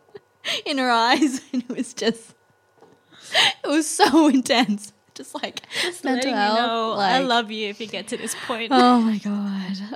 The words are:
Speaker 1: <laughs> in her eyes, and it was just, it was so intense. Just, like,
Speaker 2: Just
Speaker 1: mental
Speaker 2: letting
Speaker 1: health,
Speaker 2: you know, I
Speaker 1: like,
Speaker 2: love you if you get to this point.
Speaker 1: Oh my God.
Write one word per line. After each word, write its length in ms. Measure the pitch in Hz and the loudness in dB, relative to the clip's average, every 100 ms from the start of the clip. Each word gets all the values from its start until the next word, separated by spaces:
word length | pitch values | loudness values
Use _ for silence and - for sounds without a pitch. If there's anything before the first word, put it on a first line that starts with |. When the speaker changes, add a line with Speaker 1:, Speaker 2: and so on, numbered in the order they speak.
| _ - | _ -20
Speaker 1:
<laughs> 440 | _ _ - - 381 | _ _ -8 -8 -4
in 100 | 277 | -2
her 140 | 254 | 2
eyes, 500 | 233 233 262 285 254 - | 2 4 4 2 0 -6
and 120 | 247 - | -6 -6
it 80 | 208 | -8
was 180 | - - | -8 -4
just, 400 | 208 226 - _ _ _ _ _ - _ _ - - - - - | -2 -2 -8 _ _ _ _ _ -20 _ _ -20 -4 0 0 0
it 40 | 392 | -2
was 220 | 302 302 | 0 0
so 380 | - 403 285 302 | 2 4 6 6
intense. 640 | 262 247 233 214 202 - _ _ - | 4 2 0 2 -2 -6 _ _ -20
Just, 180 | 262 | -14
like, 280 | 302 202 - - - | -10 -10 -12 -12 -6
Speaker 2:
Just 220 | 359 349 | -6 -6
Speaker 1:
mental 140 | 277 254 269 | -4 -2 0
Speaker 2:
letting 40 | 220 | 0
Speaker 1:
health, 220 | 208 220 | 2 2
Speaker 2:
you 20 | 233 | 0
know, 240 | 226 226 202 | 0 -2 0
I 200 | 196 262 | 2 2
Speaker 1:
like, 80 | 269 | 2
Speaker 2:
love 200 | 233 220 | 0 0
you 200 | 220 214 | -4 -6
if 100 | 202 | -6
you 80 | 220 | -10
get 220 | 196 208 | -10 -8
to 80 | 247 | -8
this 180 | 226 - - | -8 -10 -8
point. 200 | 233 226 | -6 0
Speaker 1:
Oh 260 | 262 247 247 | 4 6 6
my 180 | 226 208 | 4 0
God. 600 | 208 202 202 196 185 190 208 | -2 -4 -4 -4 -6 -8 -8